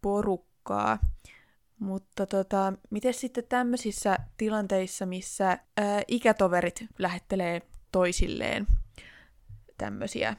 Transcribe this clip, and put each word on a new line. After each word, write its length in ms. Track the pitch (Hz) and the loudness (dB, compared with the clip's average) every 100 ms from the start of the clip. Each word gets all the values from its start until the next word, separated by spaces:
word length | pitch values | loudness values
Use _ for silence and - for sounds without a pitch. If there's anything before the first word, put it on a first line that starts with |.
porukkaa. 960 | 202 202 208 185 _ _ - 196 214 214 - - - - _ _ _ _ | 0 0 0 -2 _ _ -6 -2 0 2 0 -2 -12 -20 _ _ _ _
Mutta 480 | 202 190 _ - 196 | -6 -6 _ -4 0
tota, 460 | 196 190 196 190 190 - | 0 0 0 0 -2 -6
miten 240 | 208 254 | -2 -2
sitten 300 | 240 254 247 240 | -2 -4 -6 -2
tämmöisissä 680 | 247 247 240 220 202 208 190 - - | 0 0 0 -2 -2 0 0 -2 -4
tilanteissa, 680 | 214 214 196 190 190 - 190 | -2 0 0 0 0 -4 -6
missä, 520 | 185 190 - 190 180 _ - | -6 -8 -2 0 0 _ -2
ää, 260 | 208 202 - | 0 0 0
ikätoverit 760 | 240 233 220 190 175 175 - 220 - | 2 4 4 4 4 2 -4 -14 -4
lähettelee 640 | 185 180 - 196 175 170 - - - | -2 -2 -4 -2 0 -4 -6 -20 -2
toisilleen 720 | 185 180 175 - - - - 208 - - - - - - _ - - - - | 2 2 4 0 2 -2 -2 4 4 4 -12 -20 -20 -20 _ -20 -20 -20 -8
tämmöisiä 580 | 104 101 98 - 107 | -8 -6 -8 -2 -4